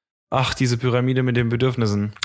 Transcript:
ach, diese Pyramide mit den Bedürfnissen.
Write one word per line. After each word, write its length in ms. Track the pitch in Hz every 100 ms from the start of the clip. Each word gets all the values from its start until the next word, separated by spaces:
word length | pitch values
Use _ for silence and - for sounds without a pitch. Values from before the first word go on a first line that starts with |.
| _ _ _
ach, 240 | 131 123
diese 240 | - 131 120
Pyramide 440 | 127 123 127 127
mit 120 | 127 123
den 120 | 117
Bedürfnissen. 640 | 117 131 123 110 104 104 -